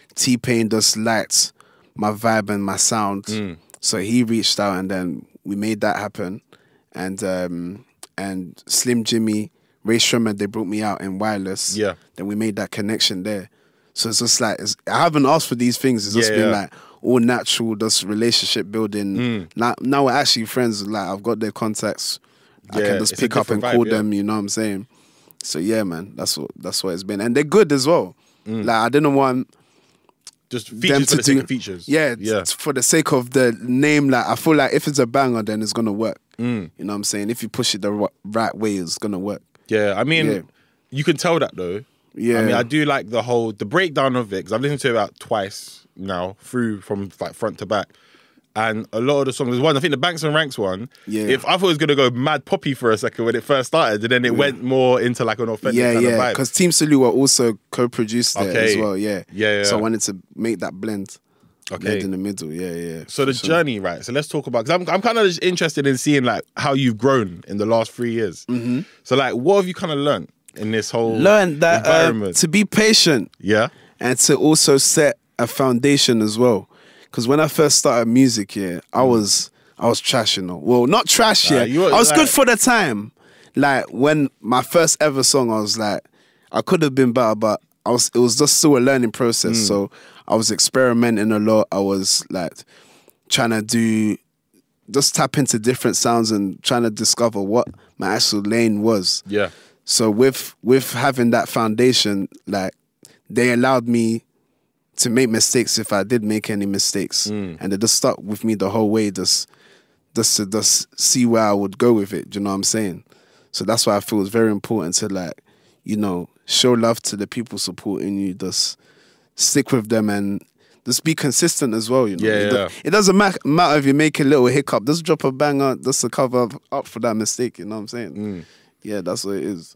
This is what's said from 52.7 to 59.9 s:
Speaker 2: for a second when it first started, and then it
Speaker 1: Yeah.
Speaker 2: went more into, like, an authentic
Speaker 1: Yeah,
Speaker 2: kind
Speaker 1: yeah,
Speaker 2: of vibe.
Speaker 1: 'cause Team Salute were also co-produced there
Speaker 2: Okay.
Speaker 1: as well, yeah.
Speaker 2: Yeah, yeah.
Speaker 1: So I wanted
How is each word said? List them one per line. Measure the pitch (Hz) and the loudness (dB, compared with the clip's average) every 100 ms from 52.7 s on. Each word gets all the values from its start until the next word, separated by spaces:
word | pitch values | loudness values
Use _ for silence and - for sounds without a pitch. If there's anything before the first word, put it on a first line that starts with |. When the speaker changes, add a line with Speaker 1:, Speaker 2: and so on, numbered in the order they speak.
Speaker 2:
for | 131 120 | -2 0
a | 107 | 2
second | 120 - | 0 -2
when | 117 | 0
it | 117 - | 0 0
first | 139 123 | 0 2
started, | 160 131 107 | 2 2 0
and | 117 | 0
then | 123 123 | 2 2
it | |
Speaker 1:
Yeah. | 120 | 2
Speaker 2:
went | 143 117 | 0 -2
more | 123 131 127 123 | 0 2 4 4
into, | 120 120 | 2 0
like, | 113 110 | -2 -2
an | 117 | -4
authentic | 110 131 120 | -4 0 2
Speaker 1:
Yeah, | 123 | 2
Speaker 2:
kind | 117 120 | 4 2
Speaker 1:
yeah, | |
Speaker 2:
of | 117 | 2
vibe. | 123 | 0
Speaker 1:
'cause | 110 127 | 0 -4
Team | - 180 | 2 2
Salute | - 156 143 | 2 4 6
were | 123 | 6
also | 127 135 - 120 101 _ | 4 2 2 2 0 _
co-produced | - 123 123 107 120 117 101 | -2 -2 -2 -2 -2 -2 -2
there | 98 | -2
Speaker 2:
Okay. | 110 110 | 0 2
Speaker 1:
as | 104 | 2
well, | 107 95 | 0 -2
yeah. | 104 98 - | -4 -4 -8
Speaker 2:
Yeah, | 92 107 104 | -2 0 0
yeah. | |
Speaker 1:
So | 101 110 | 0 0
I | |
wanted | 110 | 0